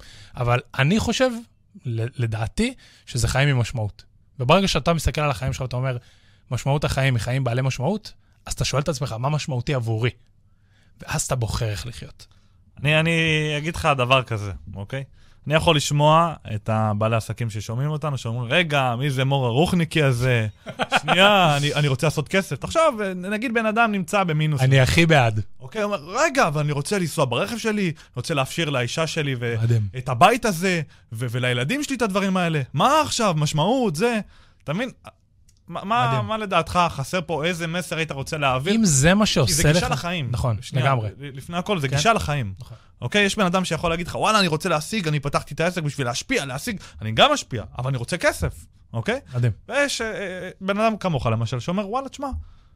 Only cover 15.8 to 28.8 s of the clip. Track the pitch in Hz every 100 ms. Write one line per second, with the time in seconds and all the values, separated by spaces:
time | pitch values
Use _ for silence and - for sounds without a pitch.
15.8 | - 147 147 160 170 151 - 107 - 110
16.8 | 110 104 110 113 - 110 117 104 101 117
17.8 | 147 151 151 131 117 120 117 160 175 147
18.8 | 131 117 147 131 135 139 123 120 180 180
19.8 | 156 160 139 120 131 120 107 - - -
20.8 | - 277 147 180 202 202 170 143 143 139
21.8 | 147 131 156 160 - 190 190 143 - 320
22.8 | 320 220 196 185 185 214 254 226 220 214
23.8 | 233 202 175 208 185 151 156 143 131 135
24.8 | 127 165 170 151 117 107 - - 131 220
25.8 | 208 196 147 220 330 269 202 151 147 143
26.8 | 143 202 165 - 127 117 196 226 220 208
27.8 | 185 147 - - 120 147 131 - 156 135